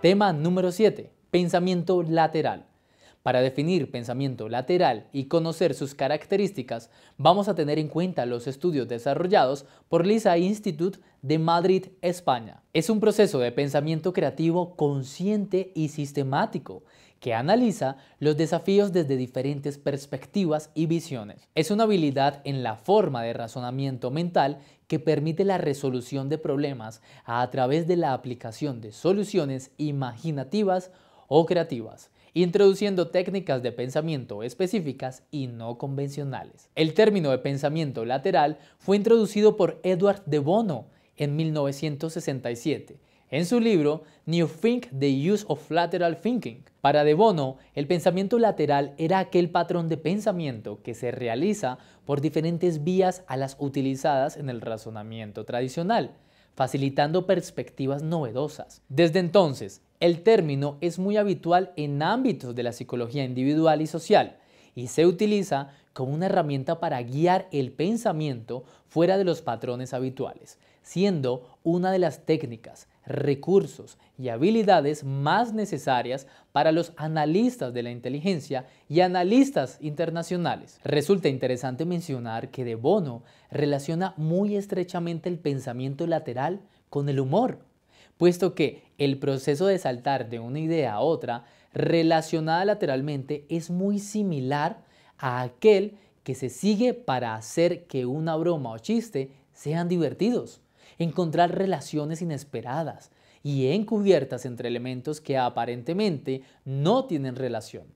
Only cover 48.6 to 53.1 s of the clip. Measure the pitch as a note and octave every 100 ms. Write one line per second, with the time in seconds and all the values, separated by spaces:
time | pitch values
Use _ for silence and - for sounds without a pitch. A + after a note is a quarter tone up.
48.6 | D3 C#3+ C#3+ C#3+ D#3+ F#3+ F#3 F3+ F3 F3
49.6 | E3+ F3 E3 D#3+ D3+ G3+ G#3+ F3+ D3+ A#2
50.6 | A2 G#2 - A#2 B2 A#2 A#2+ A#2 F#3 G#3
51.6 | C3 B2+ - _ - C#3 D3+ D3+ D#3+ E3+
52.6 | F3+ D#3 D3 F#3 F#3